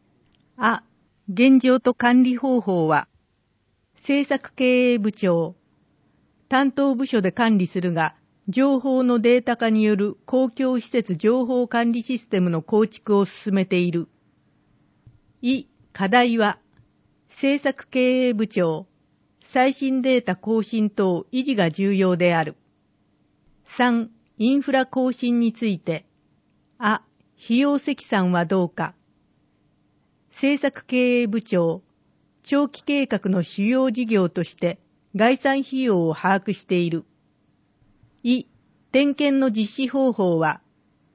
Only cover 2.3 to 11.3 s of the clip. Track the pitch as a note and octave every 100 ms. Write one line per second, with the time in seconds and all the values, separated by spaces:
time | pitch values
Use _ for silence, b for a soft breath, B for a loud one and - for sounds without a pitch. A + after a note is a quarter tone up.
2.3 | B3 C4+ B3 G3+ F3+ D#3 D3+ - _ _
3.3 | _ _ _ _ _ _ _ - C#4+ C#4
4.3 | C4+ - - B3+ B3 B3 A#3+ G#3 - F#3
5.3 | E3+ D#3+ - _ _ _ _ _ _ _
6.3 | _ - B3+ C#4 C#4 C#4 B3 C4+ A3+ F#3
7.3 | A#3+ A3+ G3+ F3 F#3+ F3 E3 D#3 - _
8.3 | _ G3 G#3+ C#4 C4 C4+ C4 B3 A#3+ A#3
9.3 | B3 B3 A#3 A3+ A3 G#3+ G3+ G#3 - -
10.3 | B3+ B3+ - C4 B3 - A#3+ G3+ E3 G#3+